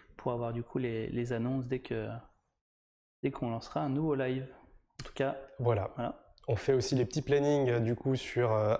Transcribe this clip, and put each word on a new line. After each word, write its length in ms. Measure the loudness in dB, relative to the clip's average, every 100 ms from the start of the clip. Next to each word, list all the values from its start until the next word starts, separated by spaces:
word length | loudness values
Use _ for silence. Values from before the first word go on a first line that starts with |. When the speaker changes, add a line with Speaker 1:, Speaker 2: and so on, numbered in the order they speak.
| -20 -6
Speaker 1:
pour 140 | -4
avoir 200 | -2 -2
du 120 | -4
coup 160 | -4 -2
les, 280 | -2 -2 -2
les 240 | -2 -2
annonces 320 | -2 0 -2 -2
dès 160 | -4
que, 260 | -4 -6 -6 -8 -14 _ _ _ _ _ _ _ _ _
dès 80 | -4
qu'on 220 | -2 -4
lancera 300 | -4 -4 -4
un 80 | 0
nouveau 260 | 0 0 2
live. 320 | 0 -2 -6 -14 -20 -20 _ -16
En 20 |
tout 100 | -10
cas, 240 | -2 -2 -2 -8 -2
Speaker 2:
Voilà. 320 | 2 2 0 -4
Speaker 1:
voilà. 240 | -6 -6 -18 -10 -2
Speaker 2:
On 80 | -2
fait 180 | 2
aussi 220 | 2 4 2
les 100 | 2
petits 160 | -2
plannings, 480 | 2 4 4 4 4
euh, 100 | 2
du 160 | 2 0
coup 200 | 0 -2
sur, 360 | -2 0 2
euh, 220 | 4 4